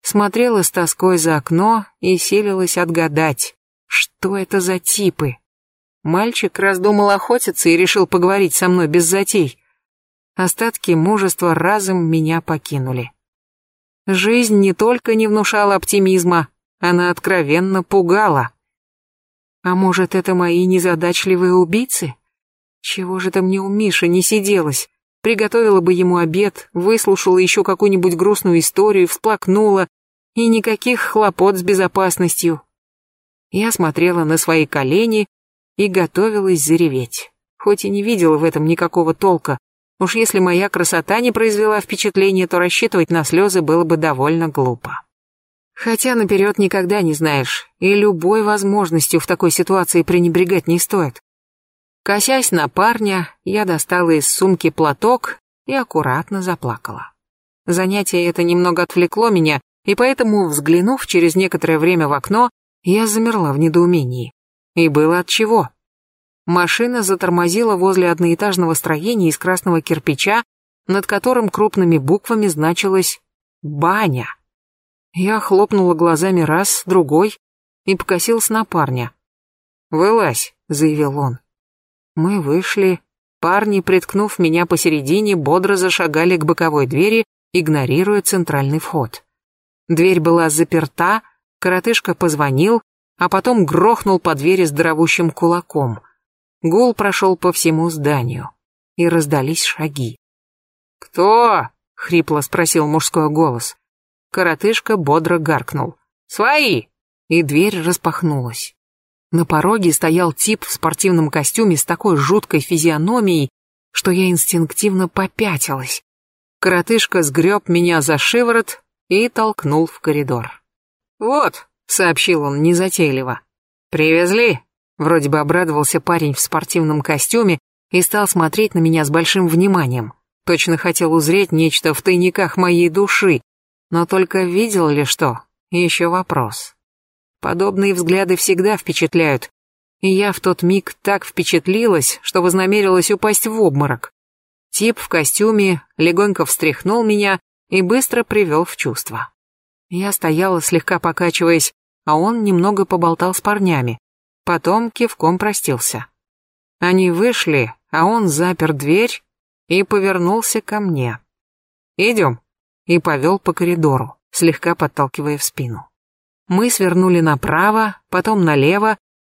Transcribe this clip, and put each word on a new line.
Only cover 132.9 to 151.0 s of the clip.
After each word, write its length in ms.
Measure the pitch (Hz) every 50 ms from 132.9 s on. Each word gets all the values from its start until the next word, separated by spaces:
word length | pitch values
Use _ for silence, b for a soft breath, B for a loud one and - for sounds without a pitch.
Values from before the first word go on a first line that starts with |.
души. 500 | 160 196 202 196 - - 202 190 156 120 _ _ _ _ _ _ _ _ _ _
Но 140 | 175 170 170
только 380 | - 196 185 185 - - 190
видел 480 | 185 175 175 196 226 226 202 185 165 151
ли 140 | 147 147 147
что, 360 | 131 - - 165 135 117 117 - _ _ _ _ _
ещё 400 | - 175 180 165 - - 165 170
вопрос. 640 | 175 185 - - 175 143 120 107 110 - - - _ _ _ _ _ _ _ _ _ _ _ _ _ _
Подобные 540 | - 151 170 175 196 202 190 190 196 202 190
взгляды 420 | 180 175 165 185 190 196 175 180
всегда 400 | 170 - - 190 170 185 208 214
впечатляют, 760 | 185 - - 160 - 170 151 - 170 165 151 139 123 - - _ _ _ _ _ _ _ _ _ _
и 100 | - 190
я 220 | 190 190 202 208
в 80 | 185 -
тот 220 | - 185 175 -
миг 320 | 175 175 190 196 - - - _
так 240 | _ 202 202 190 -
впечатлилась, 920 | - - - 170 - - 165 - 185 185 220 233 226 190 156 135 - - -
что 200 | - - - 190
вознамерилась 680 | 175 180 170 190 185 190 202 214 202 190 185 180 170 -
упасть 360 | 208 190 - 214 208 - -
в 140 | 226 220 226
обморок. 520 | 214 170 135 143 147 139 127 120 - - _ _ _ _ _ _ _ _ _ _ _ _
Тип 280 | - - 220 226 233 -
в 100 | - -
костюме 760 | - 170 151 - - - 202 220 220 208 196 190 180 147 - _ _
легонько 480 | - 160 175 170 185 208 208 190 - 165
встряхнул 580 | - - - 170 156 135 - - 180 214 240
меня 380 | 226 214 208 208 202 196 190 175 _ _ _ _ _ _
и 100 | - 190
быстро 440 | 185 180 226 262 262 - - 240 -
привёл 400 | _ 208 208 202 165 147 156 180
в 120 | - -
чувство. 560 | - - 139 110 - - - 113 110 - - _ _ _ _ _ _ _ _ _ _ _ _
Я 240 | 175 175 196 202
стояла, 480 | - - - 160 156 160 185 190 185 165
слегка 380 | 151 - - 156 - - 185
покачиваясь, 760 | 170